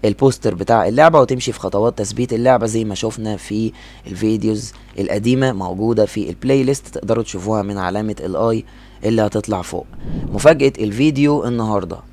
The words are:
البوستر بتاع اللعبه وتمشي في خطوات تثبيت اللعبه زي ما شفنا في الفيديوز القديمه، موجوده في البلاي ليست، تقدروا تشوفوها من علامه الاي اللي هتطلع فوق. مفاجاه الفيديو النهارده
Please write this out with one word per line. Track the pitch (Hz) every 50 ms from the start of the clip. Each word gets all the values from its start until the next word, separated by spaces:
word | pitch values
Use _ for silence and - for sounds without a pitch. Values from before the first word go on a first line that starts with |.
| -
البوستر | 110 104 - 135 135 127 - - 110 98
بتاع | 87 98 - 117 113 95 87
اللعبه | 110 127 151 165 160 151
وتمشي | 131 - 135 123 120 -
في | 117 -
خطوات | - 95 92 98 107 117 123 -
تثبيت | 107 101 107 110 123 123 117
اللعبه | 113 120 127 127 117 110
زي | 110 107 113 113
ما | 110 101
شفنا | 92 - 113 110 - 110 110 107 95
في | - - 104 107 113 110 - - - - - - - -
الفيديوز | 92 90 104 110 110 110 - 110 110 107 117 110 - - - - - -
القديمه، | 98 82 - 104 104 117 127 131 135 131
موجوده | 123 95 92 92 92 92 107 113 117 110 107
في | 101 - 107 104 -
البلاي | 87 - - 127 135 139 131
ليست، | 127 139 135 - -
تقدروا | - - - 101 113 117 113
تشوفوها | - - 95 87 104 110 107
من | 101 98 101 101
علامه | 92 90 92 104 107 107 104 -
الاي | - 90 92 80 110 113 113 113 110 - - - - - - - -
اللي | 107 117 110
هتطلع | 107 104 - 110 104 - 104 92
فوق. | 90 - - 87 - - - - - - - - - - -
مفاجاه | 101 - 147 165 143 135 135 - -
الفيديو | 110 107 101 110 139 156 147 131 143 147 147 147 -
النهارده | 120 120 117 113 110 107 101 90 87 85 90 - -